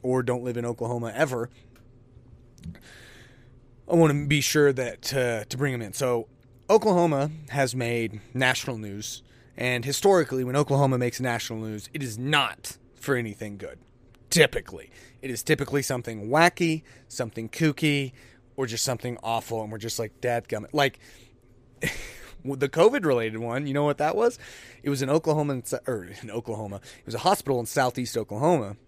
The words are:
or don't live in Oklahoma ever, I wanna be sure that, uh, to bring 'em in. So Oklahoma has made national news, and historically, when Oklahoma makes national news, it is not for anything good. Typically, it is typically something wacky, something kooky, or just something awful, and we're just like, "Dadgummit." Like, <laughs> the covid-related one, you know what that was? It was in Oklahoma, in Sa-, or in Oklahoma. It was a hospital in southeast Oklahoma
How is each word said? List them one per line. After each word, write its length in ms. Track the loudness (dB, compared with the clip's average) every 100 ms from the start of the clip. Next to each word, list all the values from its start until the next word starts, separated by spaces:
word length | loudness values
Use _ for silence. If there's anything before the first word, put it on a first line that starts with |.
or 220 | 0 0
don't 200 | 0 -2
live 140 | -2 -4
in 80 | -4
Oklahoma 480 | -4 -4 -4 -4 0
ever, 320 | 0 0 -6 -10 -20 -20 -20 -20 -20 -20 -20 -20 -20 -18 -16 -16 -20 -20 -20 -20 -20 -20 -20 -20 -20 -20 2
I 60 |
wanna 320 | 6 6 4 2
be 160 | 2
sure 320 | 4 6 6
that, 400 | 6 -4 -6 -4
uh, 300 | 0 0 0 -4
to 120 | -2
bring 180 | -2 -2
'em 80 |
in. 100 | -6
So 340 | -2 0 0 -2 _ _ -20 4
Oklahoma 580 | 4 6 4 4 2 -2 -6 -8
has 260 | 0 0 0
made 440 | -2 -2 -2 -6 -10
national 460 | 0 0 0 -4 -8
news, 420 | -10 -10 -10 -14 -18 -20 -20 -4
and 300 | -2 -2 -2
historically, 580 | 2 4 4 4 -2
when 120 | 0 0
Oklahoma 420 | 2 4 4 2
makes 220 | 0 -2
national 400 | -4 -4 -4 -8
news, 280 | -8 -10 -10
it 80 | -8
is 160 | -8 -6
not 600 | 0 0 0 -6 -14 -16 -20 -12
for 200 | -2 0
anything 420 | -2 -8 -12 -10
good. 200 | -14 -14 -20 _ -20 -20 0
Typically, 580 | 4 4 4 -8 -16 -16 -20 -20 -14
it 80 | -10
is 140 | -6
typically 400 | 0 0 2 -2
something 460 | 0 -4 -6 -8 0
wacky, 520 | 4 4 4 0 0 -6 -20 _
something 400 | -6 -6 -6 -10
kooky, 640 | 0 0 2 2 2 -2 -10 -20 _ _ -6
or 80 | -6
just 180 | -2
something 340 | -4 -4 -6 -8
awful, 400 | -4 -4 -2 -6
and 100 | -6
we're 60 | -8
just 220 | -6 -6
like, 200 | -6 _
"Dadgummit." 540 | -2 -2 -2 -8 -2
Like, 260 | 0 0 0 -20 -20 -20 _ _ -20 _ _
<laughs> 0 | -6 -6 -12 -16 -20 -10
the 260 | -8 -2 -2
covid-related 680 | 6 6 6 2 2 0 -4
one, 300 | -4 -4 -2
you 60 |
know 100 | 0
what 140 | 2 2
that 160 | 0 2
was? 240 | 2 0 -18 -20 -20 -8
It 60 | -4
was 120 | -2
in 80 | 2
Oklahoma, 420 | 2 4 2 0
in 100 | -2
Sa-, 160 | -4 -6 -4
or 240 | -6 -6 -14
in 100 | -8
Oklahoma. 460 | -8 -6 -8 -8 -10 -14 -18
It 60 | -8
was 100 | 0
a 40 |
hospital 400 | 2 2 0 -2
in 80 | 0
southeast 500 | 0 0 0 -4 -4
Oklahoma 600 | -4 0 2 2 0 -10